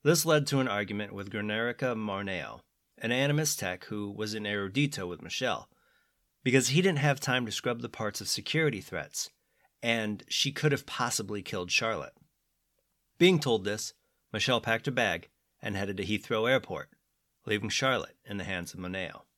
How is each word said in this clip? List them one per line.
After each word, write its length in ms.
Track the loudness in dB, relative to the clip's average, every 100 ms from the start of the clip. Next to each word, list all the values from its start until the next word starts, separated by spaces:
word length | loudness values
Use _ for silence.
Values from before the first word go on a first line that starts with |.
This 220 | 4 4
led 220 | 4 4 4
to 140 | 0
an 60 | 2
argument 460 | 0 -2 -4 -6
with 180 | -8 -6
Guernica 640 | -4 -2 -2 -2 -2 -2
Marneo, 640 | -2 -2 -4 -4 -4 -6 -12 _ _ _ -8
an 160 | -2
Animus 420 | 2 2 2 0
tech 300 | -2 -4 -6
who 260 | -8 -6 -6
was 220 | -6 -6
an 120 | -4
Erudito 640 | -2 -2 0 0 0 0 -6
with 140 | -8
Michelle, 480 | -8 -2 -2 -2 -6 _ _ _ _ _ _ _
because 260 | 6 6 6
he 120 | 4
didn't 180 | 4 4
have 200 | 2 2
time 240 | 2 0
to 80 | 0
scrub 300 | -2 -2 -4
the 80 | -6
parts 320 | -4 -4 -4
of 60 | -4
security 520 | -4 0 2 2 0
threats, 480 | -6 -8 -6 -8 -10 _ _ _ _ _
and 420 | 0 0 0 -6 -4
she 260 | 0 0
could 200 | 2 2
have 140 | 2 -2
possibly 560 | -2 0 0 -2 -6
killed 280 | -4 -6 0
Charlotte. 440 | 0 2 -2 -6 _ _ _ _ _ _ _ _ _ _ _
Being 200 | 6 6
told 260 | 4 2
this, 280 | 0 -4 -6 -12 _ _ _
Michelle 300 | -2 2 2
packed 240 | 2 0 0
her 60 |
bag 360 | 0 2 0 -6 _ _ _
and 160 | -6 -4
headed 220 | -4 -4
to 60 |
Heathrow 460 | -2 -2 0 0 4
Airport, 380 | 2 0 -8 -8 _ _ _ _ _ -2
leaving 220 | -2 0
Charlotte 480 | 0 2 0 -2 _
in 140 | -10 -8
the 60 |
hands 280 | -4 -6 -6
of 80 | -8
Moneo. 400 | -6 -4 -6 -10 -20